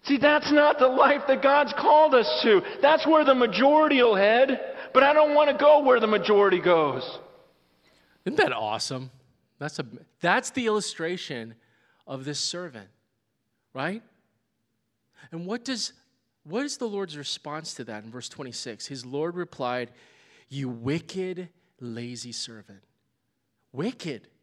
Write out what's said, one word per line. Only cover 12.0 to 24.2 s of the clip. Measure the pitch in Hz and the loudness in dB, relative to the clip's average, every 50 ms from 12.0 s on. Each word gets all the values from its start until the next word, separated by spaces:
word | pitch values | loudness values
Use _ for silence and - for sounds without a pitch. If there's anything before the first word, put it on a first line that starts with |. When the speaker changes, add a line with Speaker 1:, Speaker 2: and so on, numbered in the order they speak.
| _ | _
Speaker 2:
of | - 135 135 131 | -14 -14 -12 -10
this | 143 147 139 | -10 -8 -6
servant, | - - - 175 180 170 127 110 98 98 _ _ _ _ _ _ _ _ _ _ _ _ _ _ _ _ _ | -6 -8 -8 -10 -12 -14 -16 -18 -20 _ _ _ _ _ _ _ _ _ _ _ _ _ _ _ _ _ _
right? | 127 135 165 196 226 _ _ _ _ _ _ _ _ _ _ _ _ _ _ _ _ _ _ _ _ _ _ _ _ - _ | -8 -6 -6 -8 -10 _ _ _ _ _ _ _ _ _ _ _ _ _ _ _ _ _ _ _ _ _ _ _ _ -20 _
And | - 165 175 | -14 -14 -10
what | 180 220 240 233 | -10 -10 -10 -8
does, | 269 262 220 - - _ _ _ _ _ _ _ _ _ _ _ | -8 -8 -8 -8 -10 _ _ _ _ _ _ _ _ _ _ _
what | 151 165 233 277 | -10 -8 -6 -6
is | 294 285 | -6 -8
the | - 254 | -8 -8
Lord's | 226 202 202 196 175 151 | -8 -6 -6 -8 -8 -10
response | 147 143 - - - _ 151 147 156 160 - - | -12 -10 -10 -10 -10 _ -12 -12 -10 -12 -12 -14
to | - 123 | -14 -14
that | 113 110 107 107 | -12 -12 -14 -14
in | 113 | -16
verse | 113 123 123 - | -16 -16 -16 -16
twenty-six? | - - 143 127 113 - - 131 110 104 - | -16 -14 -16 -14 -12 -12 -12 -12 -14 -14 -14
His | - 143 131 120 | -14 -14 -16 -14
Lord | 127 131 143 156 175 175 | -10 -8 -6 -6 -6 -6
replied, | 180 175 170 - - 135 123 123 123 123 117 _ _ _ _ _ _ _ _ _ _ _ _ | -8 -12 -12 -10 -8 -6 -4 -4 -6 -8 -10 _ _ _ _ _ _ _ _ _ _ _ _
"You | 131 139 139 123 | -12 -10 -8 -8
wicked, | 120 117 117 127 147 165 165 160 - 190 185 185 180 175 180 170 _ _ _ _ _ _ | -10 -8 -6 -4 -4 -4 -6 -10 -10 -10 -8 -8 -10 -12 -14 -18 _ _ _ _ _ _
lazy | 127 120 113 117 120 120 123 113 113 120 | -14 -12 -10 -10 -10 -12 -12 -14 -14 -14
servant." | 113 - - - 113 107 95 _ 101 98 _ _ _ _ _ _ _ _ _ _ _ _ _ _ _ _ _ _ | -12 -12 -12 -12 -14 -20 -20 _ -20 _ _ _ _ _ _ _ _ _ _ _ _ _ _ _ _ _ _ _
Wicked. | _ 127 160 233 254 240 - 170 135 101 | _ -6 -6 -6 -6 _ -10 -10 -10 -12